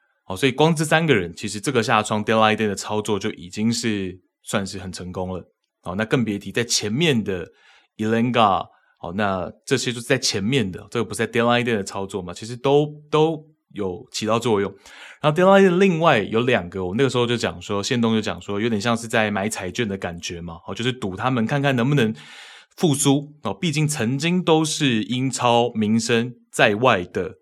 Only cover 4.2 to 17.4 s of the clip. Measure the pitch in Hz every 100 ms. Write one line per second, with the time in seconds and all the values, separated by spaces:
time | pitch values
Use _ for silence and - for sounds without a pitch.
4.2 | _ _ - 110 95 95 92 85 90 90
5.2 | 92 90 - _ _ _ - 92 110 143
6.2 | 110 101 98 95 117 - 107 117 175 120
7.2 | 101 90 80 _ _ _ _ - 110 113
8.2 | 120 120 107 90 - _ _ _ - 92
9.2 | 104 95 85 - - 127 131 120 117 131
10.2 | - 107 98 139 98 87 - 120 107 107
11.2 | 113 117 117 120 120 110 95 104 98 101
12.2 | 90 87 110 123 135 143 151 151 - 151
13.2 | 156 156 - _ _ - 98 90 - -
14.2 | 107 113 120 107 135 - - - - -
15.2 | 147 156 185 196 196 175 202 160 165 123
16.2 | 95 110 127 117 87 95 90 104 131 123
17.2 | 120 117